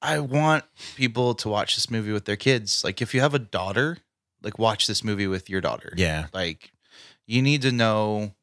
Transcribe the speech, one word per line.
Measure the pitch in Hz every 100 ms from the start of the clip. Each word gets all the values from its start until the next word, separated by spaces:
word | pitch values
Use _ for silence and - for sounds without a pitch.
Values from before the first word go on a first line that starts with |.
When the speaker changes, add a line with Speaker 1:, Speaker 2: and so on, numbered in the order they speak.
Speaker 1:
I | 147 151
want | 139 143 156 156 - - - -
people | 127 120 123 110
to | 110
watch | 104 - -
this | -
movie | 113 104
with | 104 104
their | 104
kids. | 131 123 101 -
Like, | 87 95
if | 117
you | 127
have | 143
a | 143
daughter, | 110 90 95 107 151 170 _ _ _ _
like, | 104 -
watch | 113 107 -
this | 104 110
movie | 101 98
with | 95 -
your | 95
daughter. | 80 55 - 85
Speaker 2:
Yeah. | 85 78 76
Speaker 1:
Like, | 95 87 78 - _ _ - - _ -
you | 120
need | 135 147
to | 131
know | 120 113 107 107 104 104 -